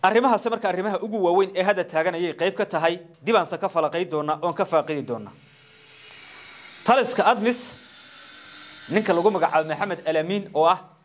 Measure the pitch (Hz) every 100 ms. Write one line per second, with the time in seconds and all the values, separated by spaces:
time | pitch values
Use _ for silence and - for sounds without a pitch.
0 | 185 214 262 240 233 226 214 180 202 190
1 | 214 214 180 180 190 190 185 190 165 156
2 | 165 170 175 143 170 190 208 165 165 175
3 | - - 143 226 165 165 190 170 156 165
4 | 180 151 151 151 170 165 185 160 147 151
5 | 131 113 104 - - - - - - -
6 | - - - - - - - - - 254
7 | 240 - 185 233 220 240 - - - -
8 | - - - - - - - - - 175
9 | 214 170 190 190 160 160 156 147 202 175
10 | 160 160 160 202 196 156 160 185 - _